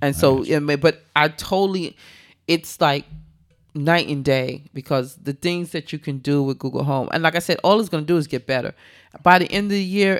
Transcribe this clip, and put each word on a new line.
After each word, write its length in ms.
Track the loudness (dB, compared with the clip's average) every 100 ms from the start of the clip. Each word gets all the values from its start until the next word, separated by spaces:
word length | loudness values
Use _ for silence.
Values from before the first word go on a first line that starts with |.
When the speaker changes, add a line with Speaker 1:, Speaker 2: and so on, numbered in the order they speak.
Speaker 1:
And 120 | -2 2
Speaker 2:
I 40 |
Speaker 1:
so, 180 | 4 4
Speaker 2:
got 80 | 2
you. 60 |
Speaker 1:
yeah, 60 | -2
ma-, 160 | 0 2
but 260 | 2 0 _ 0
I 140 | 0
totally, 680 | -2 -4 0 0 -2 -6 -12 -20 -20 -20 _ -2
it's 360 | -2 -2 -2
like 240 | 0 0 -6 -16 -20 _ _ _ _
night 360 | -4 0 2 0
and 140 | -2 0
day 380 | 0 0 -8 -14
because 420 | -14 -4 -2 -4 -8
the 160 | -10
things 360 | -6 -4 -4 -6
that 220 | -8 -10
you 40 | -10
can 200 | -8 -6
do 260 | 0 0
with 160 | 0 -2
Google 240 | -6 -4
Home, 240 | -2 -2 -2
and 100 | 0
like 120 | 0 0
I 20 |
said, 180 | -2 0
all 160 | 2 2
it's 80 | 2
gonna 140 | -4
do 140 | 0 0
is 100 | 0
get 180 | -6 -4
better. 300 | -4 -4 -10 -20 -20 _ 0
By 160 | 6 6
the 100 | 4
end 180 | -2 -2
of 40 |
the 100 | -2
year, 360 | -2 0 2 2